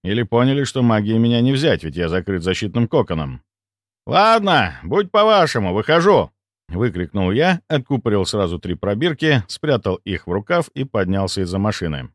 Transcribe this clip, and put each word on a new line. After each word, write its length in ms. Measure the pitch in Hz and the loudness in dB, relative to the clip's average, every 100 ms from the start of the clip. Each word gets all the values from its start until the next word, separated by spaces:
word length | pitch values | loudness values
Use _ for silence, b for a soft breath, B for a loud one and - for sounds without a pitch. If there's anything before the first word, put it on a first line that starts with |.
Или 200 | 92 110 | -2 -2
поняли, 400 | 113 117 127 139 | 0 2 2 0
что 180 | 135 135 | -2 0
магии 340 | 120 110 104 113 | 2 2 2 2
меня 240 | 117 120 | 2 2
не 120 | 123 | 2
взять, 320 | 135 151 101 | 2 0 0
ведь 120 | 80 73 | -2 -4
я 120 | 82 | -2
закрыт 340 | 90 90 92 | -2 -2 -2
защитным 460 | 85 90 104 120 117 | -2 -2 -2 -2 0
коконом? 540 | 151 107 82 71 64 _ _ _ _ _ _ | 0 0 -4 -6 -10 _ _ _ _ _ _
"Ладно, 760 | - 160 214 226 196 156 92 - | -2 2 4 2 2 2 0 -4
будь 300 | 85 160 202 | -4 -2 0
по-вашему, 600 | 214 214 208 160 120 95 | 2 4 4 2 0 0
выхожу!" — 600 | 98 110 160 180 165 80 _ _ _ - | -2 2 2 4 4 2 _ _ _ -10
выкрикнул 600 | 87 120 87 87 101 92 | -4 -2 -2 -6 -2 0
я, 300 | 110 175 175 _ | 2 2 0 _
откупорил 580 | 151 123 135 110 104 92 | -4 -2 -4 0 0 0
сразу 320 | 107 92 87 | -2 -2 -4
три 160 | 92 | -6
пробирки, 680 | 85 98 101 170 151 156 139 - | -4 -2 -2 -2 0 2 0 -2
спрятал 500 | - 151 123 101 92 | -6 -2 0 0 -6
их 220 | - 90 - | -6 -8 -4
в 60 | |
рукав 360 | 92 104 170 156 | -6 0 -2 -2
и 80 | - | -8
поднялся 600 | 135 107 92 98 95 - | -4 -2 0 0 -2 -4
из-за 160 | 90 95 | -4 -2
машины. 500 | 104 101 85 71 62 | -2 -2 -6 -6 -10